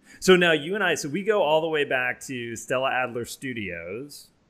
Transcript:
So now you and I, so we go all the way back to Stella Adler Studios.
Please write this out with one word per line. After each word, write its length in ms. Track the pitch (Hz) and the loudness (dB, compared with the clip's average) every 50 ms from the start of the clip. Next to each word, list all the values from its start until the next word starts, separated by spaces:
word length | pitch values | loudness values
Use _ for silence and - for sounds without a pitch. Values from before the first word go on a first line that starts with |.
| _ - - - | _ -20 -18 -2
So 160 | - - 185 180 | 4 6 6 6
now 160 | 180 170 160 | 6 4 4
you 220 | 156 143 160 190 | 2 0 -2 -2
and 80 | 214 196 | 0 0
I, 120 | 180 160 | 0 0
so 140 | 135 - 151 | 0 -2 -4
we 120 | 135 190 | -6 -2
go 220 | 196 208 214 208 175 | 0 0 2 2 4
all 160 | 147 156 160 | 4 4 2
the 80 | 156 165 | 2 2
way 140 | 156 151 143 | 0 0 0
back 380 | 135 143 127 127 123 120 - - - | 0 0 0 0 -2 -4 -6 -8 -8
to 280 | 135 123 120 117 113 | -8 -8 -6 -8 -8
Stella 340 | 110 - - 135 127 131 135 | -10 -4 -2 0 0 2 2
Adler 360 | 120 127 127 123 113 120 117 | 0 0 -2 -2 -4 -6 -6
Studios. 1000 | - - - - 135 123 113 104 90 85 85 85 85 95 117 139 147 143 - - - _ _ _ _ | -6 -8 -10 -8 -8 -6 -6 -6 -6 -8 -8 -8 -8 -10 -10 -10 -12 -16 -20 -20 -20 _ _ _ _